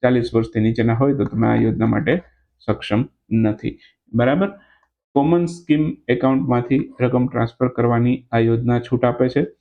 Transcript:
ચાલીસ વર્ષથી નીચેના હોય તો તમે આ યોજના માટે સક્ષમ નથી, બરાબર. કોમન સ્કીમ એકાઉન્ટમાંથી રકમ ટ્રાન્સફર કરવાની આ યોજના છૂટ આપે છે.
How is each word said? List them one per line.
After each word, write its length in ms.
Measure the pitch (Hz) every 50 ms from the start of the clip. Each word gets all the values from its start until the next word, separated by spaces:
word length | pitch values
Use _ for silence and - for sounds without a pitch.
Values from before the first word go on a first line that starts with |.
ચાલીસ 340 | - 123 127 123 117 117 -
વર્ષથી 240 | 113 113 - - 113
નીચેના 340 | 107 110 110 120 117 117 113
હોય 200 | 113 135 139 139
તો 100 | - 101
તમે 240 | - - 113 117 113
આ 80 | 113
યોજના 300 | 113 110 110 110 - 113
માટે 360 | 110 110 107 - - 139 185 - _ _ _ _ _ _ _ _
સક્ષમ 400 | - 104 - - - 107 107 131 - _ _ _ _
નથી, 480 | 107 113 110 107 107 107 - 117 - - _ - _ _ _ _ -
બરાબર. 340 | 113 120 127 139 165 190 202 202 - _ _ _ _ _ _ _ _ _ _ _
કોમન 320 | 139 143 156 170 175 175
સ્કીમ 520 | 165 170 - - - 151 151 156 160 - - _ -
એકાઉન્ટમાંથી 880 | - 120 131 131 135 131 131 131 123 120 120 - 135 135 160 - - -
રકમ 260 | 123 123 123 127 123 127
ટ્રાન્સફર 400 | - 120 113 117 - _ 127 123
કરવાની 600 | - - 117 120 120 117 120 123 123 131 - _
આ 60 | - 117
યોજના 420 | 113 113 117 117 120 117 120 120
છૂટ 260 | 117 - - 123 -
આપે 240 | 123 120 - 131 127
છે. 180 | 123 143 - - - _